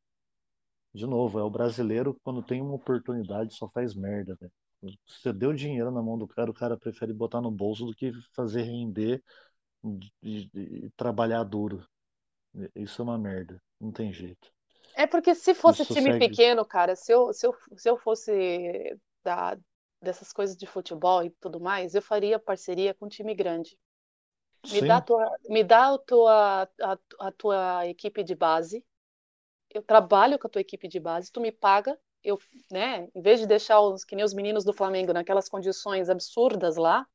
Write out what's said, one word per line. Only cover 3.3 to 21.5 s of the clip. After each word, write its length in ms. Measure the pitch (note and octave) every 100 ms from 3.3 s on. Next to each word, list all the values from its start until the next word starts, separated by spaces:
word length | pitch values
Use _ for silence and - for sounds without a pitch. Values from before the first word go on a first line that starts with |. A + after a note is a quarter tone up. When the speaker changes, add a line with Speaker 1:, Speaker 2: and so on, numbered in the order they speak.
| G2+ A2+ -
Speaker 1:
só 140 | G#2+
faz 240 | B2 B2 G2
merda, 400 | G2 G2+ F#2+ F#2
velho. 120 | F2+ _ _ _ G2 G2+ _
Você 280 | - B2+
deu 200 | G2 C3+
dinheiro 380 | D3 D3 B2+ A#2+
na 100 | B2
mão 160 | A2+ A#2
do 100 | G#2
cara, 240 | - A2+
o 20 |
cara 240 | A2 A#2 A#2
prefere 360 | A#2 A2 A2+
botar 280 | G#2+ A2+ A#2+
no 100 | A#2+
bolso 340 | G2+ G2+ G#2+ A#2+
do 100 | A2
que 160 | C3 A#2+ - -
fazer 280 | A#2 A#2
render 600 | A#2 A#2+ A2+ G2 A2 C3 _ - _ _ _ _ G#2+ G2 G2+ _
e, 260 | A2 G#2+ G2 G2
e, 320 | F#2 F#2+ A2
e 40 | -
trabalhar 460 | A#2+ G#2+ A2+ A2+ G#2
duro. 400 | G#2 G#2 F#2+ - _ _ _ _ _ _ - F#2+ -
Isso 260 | G#2 -
é 20 | A#2+
uma 120 | A#2
merda, 440 | G2+ F#2+ F#2 F#2 _ _
não 120 | G#2+
tem 200 | G#2+ G#2+
jeito. 380 | F2+ F2 F2 _ _ _ _ _
Speaker 2:
É 120 | C4+ C#4+
porque 260 | E4+ F4 E4+
se 180 | -
fosse 300 | F4+ E4 -
Speaker 1:
Isso 20 | -
Speaker 2:
time 100 | D4
Speaker 1:
segue 180 | C4+
Speaker 2:
pequeno, 520 | A#3 A3+ G#3+ A#3+ A#3 G#3+
cara, 300 | F#3 F3 F#3
se 160 | -
eu, 180 | A#3+ A#3+
se 120 | G#3 B3
eu, 60 | A#3+ _ G3
se 120 | A3+
eu 80 | A#3+
fosse 1000 | A3+ A3 A3 G3+ F#3 F3 F3 - - - _ _
da, 340 | F3+ F3+ F#2 F3+ _ _ _ _
dessas 320 | F#3 F3+ -
coisas 240 | - G3+ F3+
de 80 | F#3+
futebol 580 | F#3+ - D#3+ F3+ F#3
e 60 | E3+ _
tudo 200 | F3+